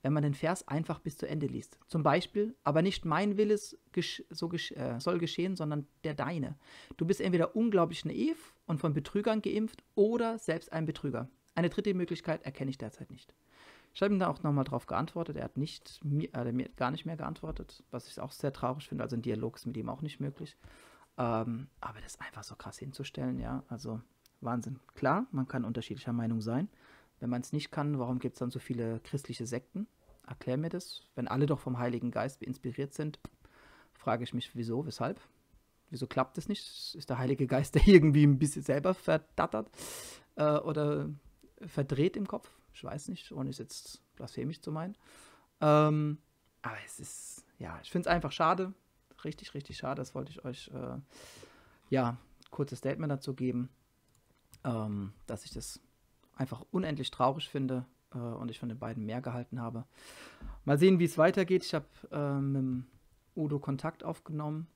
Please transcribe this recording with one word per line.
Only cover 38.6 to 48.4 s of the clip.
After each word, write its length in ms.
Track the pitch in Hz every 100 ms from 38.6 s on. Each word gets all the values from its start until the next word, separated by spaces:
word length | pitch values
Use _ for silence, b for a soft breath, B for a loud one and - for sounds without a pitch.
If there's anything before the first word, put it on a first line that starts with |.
selber 320 | 139 139 165
verdattert, 720 | 185 - 160 - - 165 110 - B B B B B B -
äh, 220 | 151 151
oder 520 | 156 151 147 147 151 143 - _ - - 175
verdreht 500 | - 143 135 170 -
im 120 | 196
Kopf? 200 | - - - _ -
Ich 60 |
weiß 240 | - 151 -
nicht, 240 | 180 -
ohne 180 | 147 135
es 80 | 131
jetzt 440 | 120 - - - _
blasphemisch 460 | - 127 - 131 165
zu 100 | -
meinen. 260 | 156 175 208 B B B B B _
Ähm, 580 | 151 151 151 151 151 151 _ _ _ _
aber 140 | 117 110 -
es 140 | -
ist, 440 | 143 - - - _ _
ja, 180 | - -
ich 80 | -
find's 160 | 175 170
einfach 240 | 170 151
schade. 420 | -